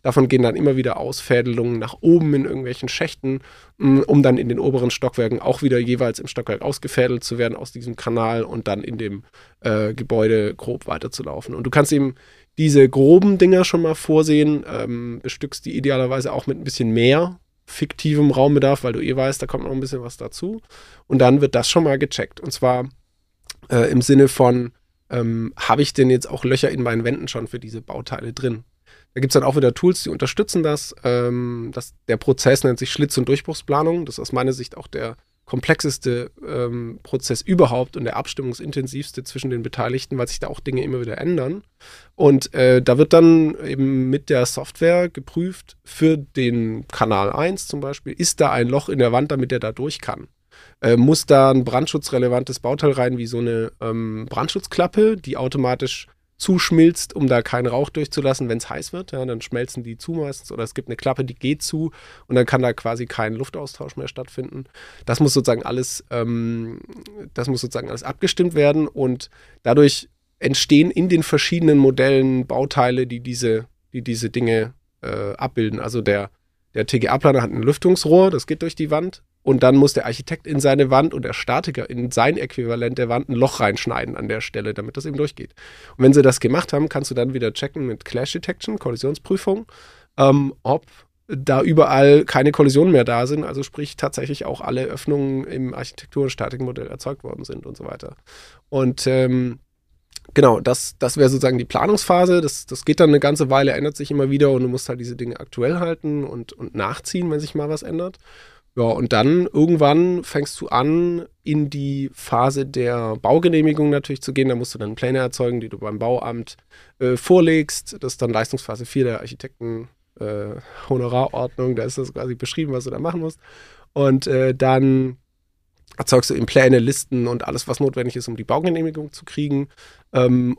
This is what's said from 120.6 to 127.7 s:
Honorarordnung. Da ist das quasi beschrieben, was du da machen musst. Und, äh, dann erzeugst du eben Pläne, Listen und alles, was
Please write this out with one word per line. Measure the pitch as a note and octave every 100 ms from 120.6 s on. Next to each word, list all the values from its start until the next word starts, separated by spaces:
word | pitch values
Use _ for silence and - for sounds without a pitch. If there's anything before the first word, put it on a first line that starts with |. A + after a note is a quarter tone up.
| - - -
Honorarordnung. | C3 B2 B2 C3+ B2 B2+ - B2+ A#2+
Da | A#2
ist | B2+
das | C3
quasi | C3 C3 A#2+
beschrieben, | B2+ - D#3
was | B2+
du | A#2+
da | -
machen | D#3+ E3+
musst. | D#3+ - _ - - - _
Und, | - C#3 C3 -
äh, | C3 C3
dann | B2+ C3+ C3 C3+ C3 C3 B2+ _ _ _ _ _ _ _ -
erzeugst | - B2+ -
du | -
eben | A#2
Pläne, | - C3 B2+
Listen | A#2 C#3 - B2+ A#2+
und | B2 -
alles, | B2
was | -